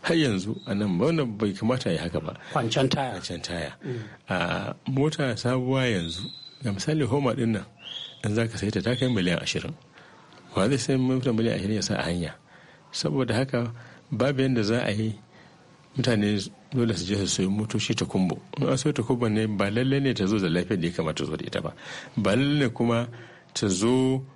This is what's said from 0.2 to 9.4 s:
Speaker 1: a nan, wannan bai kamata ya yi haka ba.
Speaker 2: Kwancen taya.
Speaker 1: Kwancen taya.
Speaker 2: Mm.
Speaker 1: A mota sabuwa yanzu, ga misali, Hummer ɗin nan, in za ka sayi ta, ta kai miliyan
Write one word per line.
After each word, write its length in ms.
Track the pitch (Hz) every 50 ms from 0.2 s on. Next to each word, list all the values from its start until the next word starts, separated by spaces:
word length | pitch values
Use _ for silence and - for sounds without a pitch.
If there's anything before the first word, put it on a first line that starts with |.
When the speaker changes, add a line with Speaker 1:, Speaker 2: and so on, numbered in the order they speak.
| 156 131 104 95 95 107 113 - -
Speaker 1:
a 60 | - 98
nan, 240 | 101 104 101 92 87
wannan 380 | 110 156 170 160 135 120 104
bai 160 | 104 110 104 95
kamata 340 | - 107 110 127 127 - 101
ya 20 | 85
yi 40 |
haka 220 | 76 78 85 - 78
ba. 120 | 78 - - - - - -
Speaker 2:
Kwancen 360 | 151 117 113 - 147 131 135
taya. 220 | - 147 135 127
Speaker 1:
Kwancen 300 | 107 92 - - 90 82
taya. 300 | - - 87 85 80 71 - - -
Speaker 2:
Mm. 140 | - 123 117 113 104 - - _ -
Speaker 1:
A 460 | 98 90 85 87 85 87 98 113 - - -
mota 480 | - 131 135 139 156 156 - 147 127 113
sabuwa 480 | 110 - 120 127 131 127 127 135 135 131
yanzu, 380 | 123 110 92 82 82 82 90 110 135 - - - - - - -
ga 80 | 117
misali, 340 | 98 95 - - 156 156 139
Hummer 260 | 104 131 143 139 123 113
ɗin 120 | - 120 113
nan, 140 | 110 95 - - - - - - - - - - - - -
in 120 | 107 104
za 120 | 113 117
ka 100 | 113 -
sayi 140 | - 98 104
ta, 100 | - 101
ta 140 | 95 110 127
kai 120 | 123 131 127
miliyan 320 | 123 101 90 90 85 78